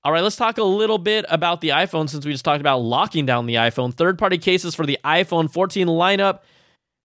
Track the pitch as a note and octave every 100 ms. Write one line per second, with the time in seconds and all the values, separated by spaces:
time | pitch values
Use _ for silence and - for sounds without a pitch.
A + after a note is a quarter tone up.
0 | - E3 G3 - A3+ A3+ G#3 G3 G#3+ A3
1 | F3 G#3+ - E3 E3+ E3+ D#3+ C#3+ F#3+ E3
2 | D3+ D3+ C#3+ C#3 D#3 D3 C#3+ C3 A#2 B2
3 | G3+ D#3+ C3+ B2 A#2 A#2 A#2 B2 B2 B2
4 | E3+ F#3 G3+ F3+ F#3+ F#3 F3 - D3+ C#3
5 | D3 E3 F3+ E3+ D#3+ E3 F#3+ G3+ F3 E3
6 | F3+ G3 G3 F#3+ _ _ _ _ _ _